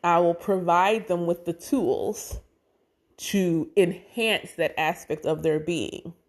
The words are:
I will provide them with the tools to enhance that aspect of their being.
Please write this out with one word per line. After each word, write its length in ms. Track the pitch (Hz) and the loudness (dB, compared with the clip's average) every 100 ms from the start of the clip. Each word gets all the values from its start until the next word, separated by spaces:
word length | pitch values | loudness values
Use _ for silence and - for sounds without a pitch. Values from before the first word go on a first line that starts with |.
I 140 | 175 170 | 4 4
will 160 | 175 | 4
provide 720 | 170 - 190 175 175 190 220 - | 0 0 0 4 4 4 2 0
them 180 | 175 170 | -2 0
with 180 | 175 | -2
the 80 | - | -4
tools 880 | 165 - 269 165 - - 208 - - _ _ _ _ _ _ _ _ | -8 -2 0 2 0 -2 -6 -10 -12 _ _ _ _ _ _ _ _
to 540 | - 202 180 165 - - | -2 0 2 0 0 2
enhance 760 | 180 180 - - 220 196 - | 2 0 -10 -4 -2 -2 -4
that 260 | - 254 - | -2 -2 0
aspect 480 | 156 170 - 151 - | -2 -4 -8 -6 -2
of 160 | 156 | -2
their 180 | 160 151 | 0 0
being. 540 | 156 170 - - - - | -2 -4 -4 -8 -14 -20